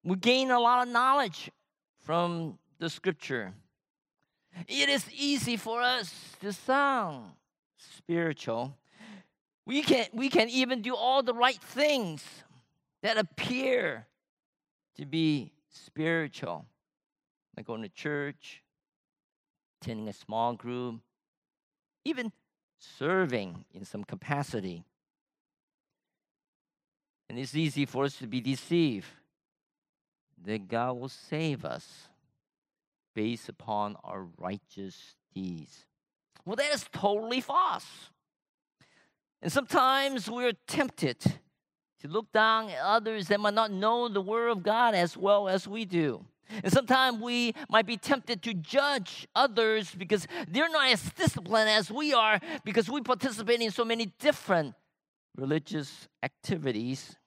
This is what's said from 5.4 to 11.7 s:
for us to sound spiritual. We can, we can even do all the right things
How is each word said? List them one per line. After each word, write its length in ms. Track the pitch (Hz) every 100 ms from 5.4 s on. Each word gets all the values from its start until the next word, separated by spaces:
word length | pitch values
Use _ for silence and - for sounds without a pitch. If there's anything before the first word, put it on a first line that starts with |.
| 240 233
for 260 | 220 233
us 540 | 247 254 180 - - -
to 120 | 202
sound 800 | 196 - 269 277 262 190 139 101 - _ _ _ _
spiritual. 1000 | - - - 170 165 143 - 113 131 139 _ _ 220 196 _ _ _ _ -
We 160 | 269
can, 240 | 285 269 214
we 160 | 226 269
can 200 | 269 226
even 340 | 254 254 254
do 120 | 214 240
all 260 | 240 269
the 120 | 247
right 260 | 240 247 214
things 640 | -